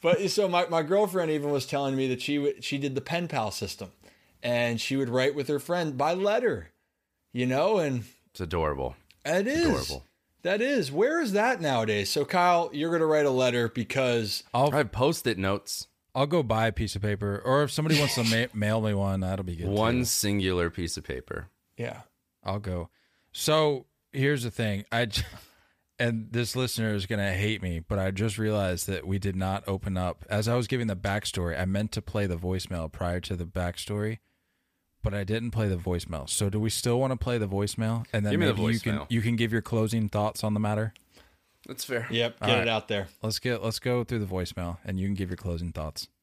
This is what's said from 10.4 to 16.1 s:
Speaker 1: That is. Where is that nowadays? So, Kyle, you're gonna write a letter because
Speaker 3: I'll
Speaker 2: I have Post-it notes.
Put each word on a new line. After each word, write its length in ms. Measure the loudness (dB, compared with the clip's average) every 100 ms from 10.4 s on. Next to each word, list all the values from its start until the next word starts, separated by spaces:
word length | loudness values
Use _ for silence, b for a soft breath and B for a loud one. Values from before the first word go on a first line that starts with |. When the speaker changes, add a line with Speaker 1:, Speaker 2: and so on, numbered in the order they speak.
Speaker 1:
That 180 | -2 0
is. 300 | 2 2 0
Where 280 | 2 2 2
is 120 | 0
that 280 | 2 2 2
nowadays? 500 | 0 2 2 0 0
So, 140 | -2
Kyle, 460 | 0 4 6 4 2
you're 200 | -2 0
gonna 140 | 2 4
write 200 | 4 4
a 40 |
letter 380 | 4 4 4 0
because 760 | -2 -2 0 2 2 0 -6 -2
Speaker 3:
I'll 180 | 2 4
Speaker 2:
I 40 | 2
have 160 | 0
Post-it 440 | 2 2 2 -2 0
notes. 520 | 0 0 -4 -10 -10 _ _